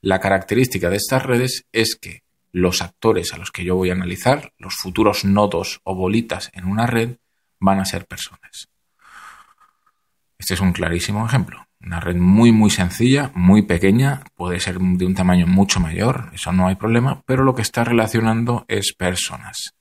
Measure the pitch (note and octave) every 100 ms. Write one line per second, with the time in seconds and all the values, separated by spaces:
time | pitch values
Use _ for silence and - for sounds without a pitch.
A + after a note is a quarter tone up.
0 | G2 F#2+ G2 G2 - A2 B2+ G2 F2 G2
1 | - C3 C3 A#2+ B2+ - _ A2 A2 -
2 | - F2 _ _ _ F2+ F2+ F2 F2 _
3 | A2+ G2 E2+ D2+ F2 - F2 F#2 F#2 F2+
4 | F2+ F#2+ - C#3+ - _ F#2 - - F#2
5 | G#2+ G2+ G2 G2+ G#2 E2+ F#2+ - - F#2+
6 | F#2 A2 A#2 - - - F#2 G#2 A#2+ A#2
7 | A#2 A#2+ _ _ _ _ G2 G2 F#2+ F2+
8 | - - - - - - - _ _ _
9 | _ - - - _ _ _ _ _ _
10 | _ _ _ _ - F2+ F#2+ F2 F2 E2
11 | - G#2 A2+ A#2+ F2+ - - _ - F2
12 | F2 F2 F2+ G2+ A#2 A2 G#2+ - F2+ -
13 | A#2+ C#3 C#3+ F2+ F2+ G2+ G#2 E2+ G2 G#2+
14 | C3+ C#3 - _ F2+ F2+ F2+ F2+ F#2 F2+
15 | F#2 F#2 F2+ F2+ F2 F#2 G2 - E2 E2
16 | A2 C#3+ - - - F#2 F#2 F#2+ G#2+ A#2
17 | B2+ C#3 _ C3 C3+ B2+ G#2 - A#2 A#2
18 | A2 A#2 A2+ A2+ A#2 A#2+ - G2+ G2 -
19 | F2+ F#2 - - - - - _